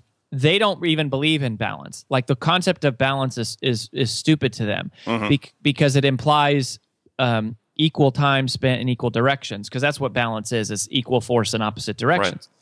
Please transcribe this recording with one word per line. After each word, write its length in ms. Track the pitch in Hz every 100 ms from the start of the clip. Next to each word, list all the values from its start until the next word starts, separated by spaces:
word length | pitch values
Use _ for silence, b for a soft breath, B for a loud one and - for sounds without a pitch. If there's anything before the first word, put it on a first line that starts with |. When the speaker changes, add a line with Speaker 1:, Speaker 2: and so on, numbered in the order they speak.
| _ _ _
Speaker 1:
they 280 | 135 147 196
don't 260 | 214 180 170
even 240 | 156 147
believe 340 | 135 151 156
in 140 | 131 107
balance. 480 | 110 69 69 - -
Like, 180 | 131 -
the 100 | 135
concept 480 | 160 180 185 170 143
of 120 | 113
balance 400 | 135 139 131 123
is, 200 | 110 -
is, 280 | 131 113 -
is 200 | 139 123
stupid 420 | - - 151 127
to 120 | - 104
them 280 | 95 - -
Speaker 2:
Mm-hmm. 240 | B 113 107
Speaker 1:
bec-, 260 | 139 - _
because 360 | 147 135 143 139
it 80 | 139
implies, 720 | 127 143 147 143 143 127 - _ _ _ -
um, 380 | 127 113 107 113 _ -
equal 360 | 156 - 139
time 360 | 123 143 135 131
spent 320 | - 131 127
in 80 | 127
equal 220 | 120 120
directions, 580 | 113 131 139 - 101 101
'cause 140 | 127
that's 180 | 143 143
what 140 | 131
balance 400 | 123 117 110 107
is, 180 | 117 98
is 160 | 104 -
equal 300 | 135 113 127
force 340 | 117 120 107
in 80 | 110
opposite 360 | 107 110 - 104
directions. 500 | 123 180 95 - - _